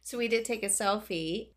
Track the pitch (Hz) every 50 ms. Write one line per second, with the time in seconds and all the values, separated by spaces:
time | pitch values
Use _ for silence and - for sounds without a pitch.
0 | _ - - 240 240 233 233 226 226 - 233 220 202 202 - - 214 196 202 214
1 | 208 - 196 165 160 160 170 220 226 - _